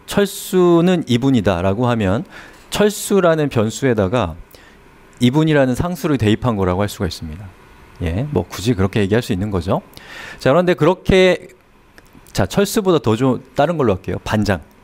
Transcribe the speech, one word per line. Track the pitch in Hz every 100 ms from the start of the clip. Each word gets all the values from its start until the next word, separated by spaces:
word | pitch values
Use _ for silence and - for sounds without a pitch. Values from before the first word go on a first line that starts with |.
| -
철수는 | - 202 - - 185 175 170 175 175 123
이 | 117
분이다 | 139 127 101 87
라고 | 95 98 123
하면 | 113 95 113 190 - - - -
철수라는 | - 208 202 - 196 175 160 143
변수에다가 | 120 107 - 135 107 95 123 87 80 - - - - - - - -
이 | 123
분이라는 | 147 160 147 131 120
상수를 | 175 180 160 131
대입한 | 104 110 127 104
거라고 | 92 90
할 | 101
수가 | - 92
있습니다. | - 80 76 98 - - - - -
예, | 87 90 147
뭐 | 117 -
굳이 | - 107
그렇게 | 98 95 113
얘기할 | 95 110
수 | -
있는 | 95 107
거죠. | 95 80 151 - - - - - -
자, | 131
그런데 | 156 180
그렇게, | 175 151 185 - 190 185 175 - - _ _ _ - - - -
자, | -
철수보다 | 95 - 202 226 190 160
더 | 110
좋은, | 110 131 120 -
다른 | - 151 165
걸로 | 120
할게요. | 92 - 95
반장. | - 110 104 92 - _